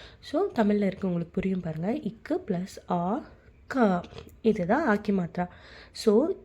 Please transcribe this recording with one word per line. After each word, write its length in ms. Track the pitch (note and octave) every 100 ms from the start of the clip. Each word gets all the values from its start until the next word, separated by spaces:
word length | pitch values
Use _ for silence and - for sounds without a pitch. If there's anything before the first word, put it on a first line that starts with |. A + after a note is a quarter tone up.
| - -
So 320 | - D#4 G4+ -
தமிழ்ல 340 | G#3 G#3 G3
இருக்கவங்களுக்கு 480 | F3+ F#3 E3+ E3 -
புரியும் 220 | F#3+ F#3+
பாருங்க. 340 | E3 D#3 F#3
இக்கு 500 | D4 G3 - - F4+ -
ப்ளஸ் 280 | F3 F#3 - -
ஆ, 340 | F3+ F3 C4 - - - - -
கா. 380 | C4+ G#3+ F3 - - - -
இதுதான் 440 | A3 G#3+ F3 C4 D4+
ஆக்கி 240 | G3+ G#3
மாத்ரா. 360 | G3 E3+ F3+ F3+ - - - -
So 380 | - A3 G#3 E4 F#4